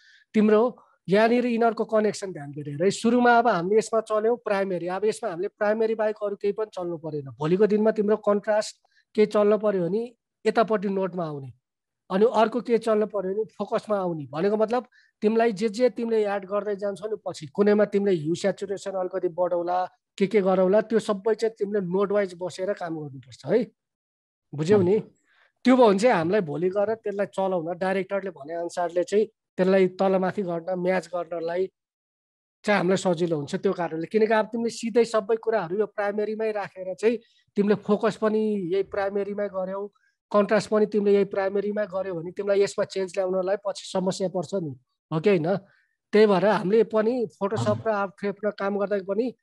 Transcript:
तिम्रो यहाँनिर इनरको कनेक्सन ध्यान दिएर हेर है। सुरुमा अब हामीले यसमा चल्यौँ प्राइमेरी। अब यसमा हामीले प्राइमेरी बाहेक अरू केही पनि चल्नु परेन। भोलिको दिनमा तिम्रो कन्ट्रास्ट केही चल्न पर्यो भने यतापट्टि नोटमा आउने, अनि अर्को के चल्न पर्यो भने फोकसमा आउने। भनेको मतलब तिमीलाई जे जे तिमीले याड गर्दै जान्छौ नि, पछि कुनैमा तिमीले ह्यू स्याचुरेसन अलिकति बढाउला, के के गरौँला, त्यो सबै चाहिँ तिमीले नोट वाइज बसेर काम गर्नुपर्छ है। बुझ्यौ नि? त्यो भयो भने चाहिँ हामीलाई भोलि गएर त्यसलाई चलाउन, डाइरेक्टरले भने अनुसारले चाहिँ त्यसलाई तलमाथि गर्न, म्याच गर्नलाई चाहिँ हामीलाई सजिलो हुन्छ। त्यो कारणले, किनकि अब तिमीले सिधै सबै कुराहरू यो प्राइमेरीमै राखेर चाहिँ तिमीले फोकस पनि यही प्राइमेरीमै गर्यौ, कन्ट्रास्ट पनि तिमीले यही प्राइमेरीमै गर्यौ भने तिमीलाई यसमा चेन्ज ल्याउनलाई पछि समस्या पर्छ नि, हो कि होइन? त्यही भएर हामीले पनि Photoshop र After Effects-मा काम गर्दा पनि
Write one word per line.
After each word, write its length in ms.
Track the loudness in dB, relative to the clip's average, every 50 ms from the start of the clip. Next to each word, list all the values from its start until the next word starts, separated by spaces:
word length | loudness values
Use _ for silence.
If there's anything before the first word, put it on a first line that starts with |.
| _ _ -20 _ _ _ 2
तिम्रो 500 | 2 4 6 6 4 4 2 -2 -6 _ _ _ _ _ 0
यहाँनिर 360 | 2 4 4 4 4 2 0
इनरको 400 | 0 0 2 2 0 0 -2 -4
कनेक्सन 480 | 0 0 0 0 0 -2 -4 -8 -10 -10
ध्यान 180 | -10 -12 -12
दिएर 180 | -12 -10 -10 -8
हेर 140 | -4 0 0
है। 80 | 0
सुरुमा 460 | 0 0 0 2 2 4 6 6 6
अब 100 | 6 4
हामीले 300 | 4 2 0 2 2 2
यसमा 240 | 2 2 2 0 -2
चल्यौँ 360 | 0 0 -2 0 2 0 0
प्राइमेरी। 500 | 0 -2 -2 -2 0 -2 -2 -4 -4 -4
अब 180 | -6 -4 -2 -2
यसमा 240 | -2 -2 -2 -4 -6
हामीले 180 | -6 -6 -6
प्राइमेरी 480 | -6 _ -2 0 0 2 2 0 0 0
बाहेक 200 | 0 -2 -2 -2 -4 -6
अरू 120 | -6 -6
केही 180 | -4 -4 -4 -2
पनि 180 | -2 -6 -6 -6
चल्नु 240 | -8 -8 -6 -8
परेन। 320 | -8 -8 -8 -8 -8 -8 -10
भोलिको 380 | -8 -4 -2 0 2 4 4
दिनमा 240 | 4 4 4 2 2
तिम्रो 260 | 2 2 2 0 0
कन्ट्रास्ट 580 | 0 2 0 0 0 0 0 0 0 -2 -4 -8 _ _ _ _ _ _ _ 0
केही 100 | 2 2
चल्न 320 | 4 4 4 4 4 2
पर्यो 320 | 2 2 0 0 0 0 -2
भने 260 | -2 -4 -4 -6 -12 _ _ _ _ _ -4
यतापट्टि 440 | 0 2 2 2 2 0 -2 -2 -2
नोटमा 360 | -2 -2 -2 -4 -4 -6 -6
आउने, 280 | -6 -6 -10 -12 -14 -16 _ _ _ _ _ _ _ _ _ _ -2
अनि 140 | 0 2 2
अर्को 360 | 4 4 4 2 2 2 -2
के 160 | -2 0 0
चल्न 280 | 0 2 2 2 2 0
पर्यो 280 | 0 -2 -4 -4 -4 -2
भने 100 | -4 -4
फोकसमा 540 | -6 _ -8 -6 -2 -4 -4 -2 -2 -2
आउने। 280 | -2 -2 -2 -4 -6 -8
भनेको 320 | -8 -4 -2 0 0 2
मतलब 300 | 2 0 0 0 -2 -4 -6 _ _ _ _ _ _
तिमीलाई 300 | 0 2 2 4 2 2
जे 180 | 0 -2 -4 -4
जे 200 | 0 2 0 0
तिमीले 340 | 0 0 -4 -2 0 0 0
याड 220 | 0 -2 -4 -4
गर्दै 300 | -4 -4 -4 -2 -4 -4
जान्छौ 320 | -4 -4 -6 -6 -6 -8
नि, 100 | -8 -8 -8 -8
पछि 200 | -10 -10 -10 -12
कुनैमा 380 | -6 0 2 4 4 4 4 4
तिमीले 320 | 2 2 0 2 2 0
ह्यू 180 | 0 0 -2 -2
स्याचुरेसन 560 | -2 -2 -2 -2 -4 -6 -8 -8 -8 -8 -6
अलिकति 360 | -6 -6 -4 -4 -4 -4 -4
बढाउला, 580 | -4 -2 -2 -2 0 0 -2 -2 -2 -2 -2 -2 -4 _ _ _ _ _
के 100 | -2 0
के 140 | 2 2 2
गरौँला, 400 | 4 4 4 4 4 6 4 4
त्यो 180 | 4 2 0 0
सबै 360 | 0 0 -4 -2 0 -2 0
चाहिँ 200 | 0 0 -4 -2 -2
तिमीले 220 | -4 -2 -2 -2
नोट 300 | -2 -2 0 0 0 0
वाइज 220 | 0 0 0 -2 -4
बसेर 360 | -8 -10 -8 -8 -6 -4 -4 -4
काम 260 | -4 -6 -8 -8 -8
गर्नुपर्छ 460 | -10 -10 -14 -16 -18 -20 -20 -10 -4
है। 260 | 0 0 0 0 -2 _ _ _ _ _ _ _ _ _ _ _ _ _ _ _ _ -8
बुझ्यौ 260 | -4 0 4 4 4
नि? 180 | 4 4 2 0 -2 -6 _ _ _ _ _ _ _ _ _ _ 4
त्यो 140 | 4 6
भयो 100 | 8 8
भने 120 | 6 6 6
चाहिँ 180 | 4 4 4
हामीलाई 240 | 4 2 2 2 0
भोलि 280 | 0 -2 -4 -2 -2 0
गएर 260 | 0 0 0 -2 -2
त्यसलाई 300 | -4 -6 -6 -4 -4 -4
चलाउन, 520 | -4 -2 -2 -2 0 0 -2 -2 -4 -4
डाइरेक्टरले 520 | -4 -2 -2 -2 -2 -4 -4 -6 -6 -6 -8
भने 240 | -12 -12 -12 -8 -6
अनुसारले 500 | -6 -6 -6 -4 -4 -4 -2 0 -2 0
चाहिँ 220 | 2 2 2 2 0 _ _ _ _ _
त्यसलाई 300 | 0 2 4 4 4 4
तलमाथि 540 | 2 2 0 0 2 2 2 0 -2 -4 -4
गर्न, 320 | -4 -4 -4 -6 -4 -6 -4
म्याच 340 | -2 0 0 0 -2 -4
गर्नलाई 640 | -6 -8 -8 -8 -6 -8 -8 -6 -4 -4 -4 -4 -6 _ _ _ _ _ _ _ _ _ _ _ _ _ _ _ _ _ _ -2
चाहिँ 140 | 0 0
हामीलाई 200 | 2 2 2 0
सजिलो 400 | 2 2 0 0 0 0 0 -2
हुन्छ। 180 | -2 -4 -6 -6
त्यो 180 | -4 -2 -2 -2
कारणले, 340 | -2 -4 -6 -6 -6 -6
किनकि 260 | -2 0 2 2 4 2
अब 120 | 2 0
तिमीले 240 | 0 -2 -4 -4 -4
सिधै 360 | -6 -6 -6 0 2 2 2
सबै 300 | 2 2 -2 0 0 -2
कुराहरू 420 | -2 0 0 -2 -2 -2 -2 -2
यो 80 | -2 -2
प्राइमेरीमै 680 | -4 _ -4 -4 -4 -2 -2 -4 -4 -4 -4 -4 -4
राखेर 420 | -4 -4 -8 -8 -10 -12 -10 -10 -6
चाहिँ 220 | -2 0 0 0 -2 -6 _ _ _ _ _ -2
तिमीले 200 | 0 2 2 0
फोकस 400 | 0 0 0 0 2 0 0 -2
पनि 220 | 0 -2 0 0 0 0 0 -2 -2 -2 -2 -2
यही 100 | -2 -2
प्राइमेरीमै 640 | -2 -4 -4 -4 -2 -2 -4 -4 -4 -6 -6 -6
गर्यौ, 400 | -6 -6 -6 -6 -6 -6 -8 -10 -10 _ _ _ _ _ _ _ 0
कन्ट्रास्ट 380 | 2 2 4 4 2 0 0 2
पनि 160 | 0 2 2
तिमीले 300 | 2 0 0 2 4 4
यही 100 | 4 2
प्राइमेरीमै 600 | 2 -2 -2 -2 -2 -2 -2 -2 -2 -4 -4 -4
गर्यौ 300 | -4 -6 -6 -6 -6 -6
भने 160 | -8 -8 -10
तिमीलाई 300 | -8 -6 -2 0 2 2
यसमा 240 | 2 2 0 -2 -4
चेन्ज 280 | -2 -2 -6 -6 -4 -4
ल्याउनलाई 380 | -4 -2 -2 0 -2 -2 -2 -2 -4 -4
पछि 240 | -6 -8 -8 -8 -6
समस्या 380 | -4 -2 -2 -2 -2 -2 -4 -4
पर्छ 200 | -4 -4 -6 -4 -6
नि, 220 | -6 -6 -6 -10 -12 _ _ _ _ _ -6 -4
हो 60 | 0
कि 100 | 2 2
होइन? 280 | 2 2 2 0 -2 -4 -6 _ _ _ _ _ _ _ _ _
त्यही 140 | 4 6 6
भएर 200 | 6 6 4 4
हामीले 380 | 2 2 2 0 2 2 2 2
पनि 420 | 2 2 0 0 0 0 -2 -4
Photoshop 520 | -6 -6 -6 -6 -4 -4 -2 -2 -2 -2 -2 -2
र 40 | -2
After 340 | -2 -2 -4 -6 -6 -6 -6
Effects-मा 240 | -6 -6 -4 -4 -6
काम 300 | -4 -4 -4 -4 -2 -2
गर्दा 180 | -2 -2 -2
पनि 360 | -4 -4 -4 -2 -2 -2 -4 -6 _